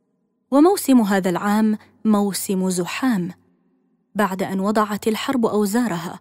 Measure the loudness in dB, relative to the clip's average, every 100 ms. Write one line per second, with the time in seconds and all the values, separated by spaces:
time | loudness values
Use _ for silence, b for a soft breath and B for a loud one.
0 | _ _ _ _ 0 4 6 4 4 4
1 | 4 0 0 0 0 0 0 -2 b b
2 | 0 2 2 -4 -4 -2 -2 -2 -4 -4
3 | -2 -2 -4 -10 _ _ _ _ _ _
4 | _ -4 -2 -2 -4 -4 -2 0 -2 -2
5 | -4 -4 -2 0 0 0 0 -2 -2 -4
6 | -10 -14